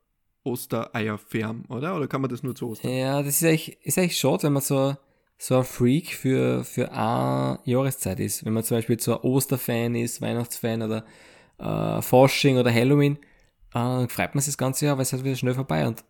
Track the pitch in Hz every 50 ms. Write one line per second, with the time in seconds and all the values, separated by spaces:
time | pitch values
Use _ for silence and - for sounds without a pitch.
0 | _ _ _ _ _ _ _ _ _ 131 120 120 - - 127 113 113 - - 117
1 | 107 107 107 101 - - - 113 107 110 113 123 - - 120 117 139 175 190 160
2 | 135 127 - 135 135 127 123 117 - 127 120 - 127 120 110 - - 123 127 131
3 | 131 135 139 143 143 143 139 - 165 165 160 156 - - - _ _ - - 185
4 | 185 170 - - - 131 - - - 147 143 139 - - 143 135 135 139 139 -
5 | _ _ _ _ _ _ _ _ - - 127 127 127 - - - 123 120 135 165
6 | - - - - - 131 131 127 127 123 127 123 120 - - 127 123 - - 117
7 | 110 110 120 127 127 131 131 131 131 131 131 - - 127 120 131 135 135 - -
8 | - 92 92 104 104 101 - - - 110 110 113 110 - 123 117 110 - 120 113
9 | - 120 113 - - 131 127 135 - - 135 123 - - 120 117 117 120 120 117
10 | 120 117 - - 113 113 113 120 117 - - - - 113 113 113 110 107 110 110
11 | 107 - - - - - - - - _ _ - - 53 107 107 107 - - 110
12 | - - 123 127 135 131 - - - 139 131 127 123 123 117 113 123 135 147 147
13 | 143 143 147 - - _ _ _ _ _ _ _ - - - 120 120 127 127 127
14 | 123 117 - - 90 - - 139 135 143 135 - 131 131 135 - 151 147 143 131
15 | 131 - 135 127 131 135 131 123 131 127 127 131 131 - 156 156 143 120 110 -
16 | -